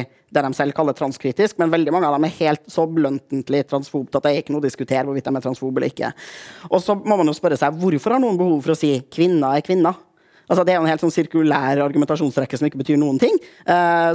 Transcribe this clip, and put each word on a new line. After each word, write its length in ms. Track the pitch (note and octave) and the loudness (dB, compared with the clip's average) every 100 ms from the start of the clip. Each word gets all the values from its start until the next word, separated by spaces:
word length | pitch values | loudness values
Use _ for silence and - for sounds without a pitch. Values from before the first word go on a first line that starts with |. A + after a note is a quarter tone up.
| B2+ _ _ | -4 _ _
det 100 | D3+ | -2
de 100 | C3+ | -2
selv 180 | B2+ C#3+ | -2 -2
kaller 220 | C#3 D#3 C3 | 0 -2 -2
transkritisk, 640 | C#3+ C3 C3+ B2+ G#3 - | -4 -4 -4 0 0 0
men 120 | E3 | 0
veldig 220 | E3 D3+ | 2 2
mange 140 | E3+ D#3+ | 2 2
av 60 | C#3+ | 0
dem 80 | |
er 120 | D#3 E3+ | 0 0
helt 240 | D#3 D3 - | 0 0 -2
så 180 | - E3 | -2 -2
bluntly 760 | E3 C#3+ C#3 - C3+ A#2+ C#3+ C#3 | 0 0 -2 -6 -8 -2 -2 -2
transfob 400 | C#3 C#3 C#3+ B2+ | -4 -4 -8 -2
at 80 | C#3 | 0
det 80 | D3 | 0
er 80 | C#3+ | 0
ikke 120 | - | -2
noe 80 | D3 | -2
å 60 | C#3 | -4
diskutere 360 | - C3 C3 | -4 -4 -2
hvorvidt 220 | C#3 C#3 C3+ | -2 -4 -4
de 60 | C3+ | -4
er 80 | |
transfob 320 | B2+ C3 C3 C3 | -4 -6 -4 -2
eller 140 | B2+ | -4
ikke. 200 | - A#2+ - - - - - F3 | -4 -8 -8 -16 -20 -20 -20 -2
Og 100 | F#3 | 0
så 120 | F3+ G3+ | 0 -2
må 220 | G#3 G#3 | 0 2
man 80 | D#3 | 2
jo 60 | D3 | 2
spørre 220 | F3 C#3 | 0 0
seg, 160 | C#3+ D#3+ | 0 0
hvorfor 380 | F#3 D3 A3 B3+ | 0 0 0 0
har 60 | |
noen 160 | B3 F3+ | 2 2
behov 220 | F3+ D3+ | 2 0
for 100 | E3 | 0
å 40 | D#3 | 0
si 160 | D3+ C3 C3 | 0 0 -4
«kvinner 460 | - F3 E3+ C3+ C#3+ | 0 2 2 2 0
er 80 | - | 0
kvinner»? 320 | F#3 E3 F3+ _ _ _ _ - | 0 0 -2 _ _ _ _ -2
Altså, 140 | F3+ F3 | 2 2
det 60 | |
er 60 | F3+ | 2
jo 20 | |
en 60 | D#3+ | 2
helt 100 | D#3 | 0
sånn 120 | E3 | 0
sirkulær 640 | D#3+ D#3 E3 D#3 C#3+ C3+ C#3+ | 0 0 2 2 2 2 0
argumentasjonsrekke 760 | C#3+ C#3+ D3 D3+ D3 C3 C3+ B2+ | 0 0 0 0 -2 -2 -2 -2
som 80 | D3+ | -2
ikke 140 | C3+ | -2
betyr 180 | C3+ D3 | -2 0
noen 160 | D3 C3+ | 2 2
ting. 140 | A#3+ G#4 - - | 2 0 -4 -8
Eh, 460 | - F3 E3+ E3+ E3 | 0 2 2 2 2